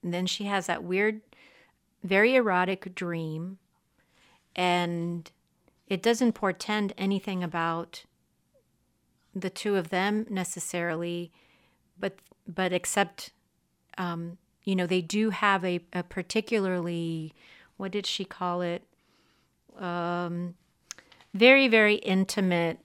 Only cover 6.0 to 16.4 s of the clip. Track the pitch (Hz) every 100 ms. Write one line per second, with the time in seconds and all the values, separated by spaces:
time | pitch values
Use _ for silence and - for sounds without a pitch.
6 | 226 233 247 - 196 180 - 214 202 -
7 | 190 196 - 185 175 165 165 165 170 -
8 | - _ _ _ _ _ _ _ _ _
9 | _ _ _ 190 185 - 214 202 165 185
10 | 190 214 220 196 175 - - 180 170 160
11 | 175 175 170 _ _ _ _ _ _ _
12 | 196 196 _ - - 170 185 180 - -
13 | 196 - - _ _ _ _ _ _ -
14 | 180 170 170 170 _ _ - 185 180 185
15 | 165 208 220 185 208 196 185 175 175 185
16 | 175 - 175 220